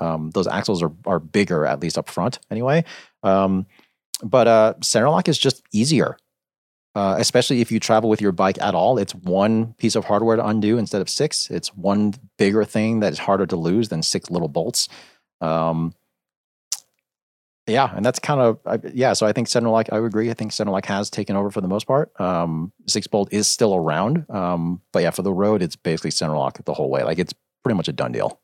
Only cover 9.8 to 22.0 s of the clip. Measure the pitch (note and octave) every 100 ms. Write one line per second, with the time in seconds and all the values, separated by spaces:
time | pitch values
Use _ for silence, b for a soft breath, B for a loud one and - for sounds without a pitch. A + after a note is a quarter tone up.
9.8 | A#2 A2 G2 G#2 A2+ A2+ G#2+ A2 G#2 A#2
10.8 | G#2 G#2 F#2 - D3+ - - F2+ - G2+
11.8 | F#2 G2+ G#2 G2 - - G2 A2 G#2 A2+
12.8 | A2 A2+ G2+ - - G2 F2 F2+ E2 G2+
13.8 | A2 D#2+ - F#2 - F2 D#2+ D2 F2+ -
14.8 | - B B B B - D#2+ E2 E2 E2
15.8 | E2 - _ _ _ _ _ _ _ -
16.8 | - _ _ _ _ _ _ _ - B2
17.8 | B2+ F#2+ A2+ - - C#3+ A#2+ G#2+ - F#2+
18.8 | - D#2 B2+ G2 G#2+ A#2 A#2 B2 A#2 A2
19.8 | G#2+ A2 A#2 G#2+ A#2 A2+ A2 - G#2 G2
20.8 | - G2 G#2 - G2+ G2 G2+ G#2 F#2 G2+
21.8 | - C3+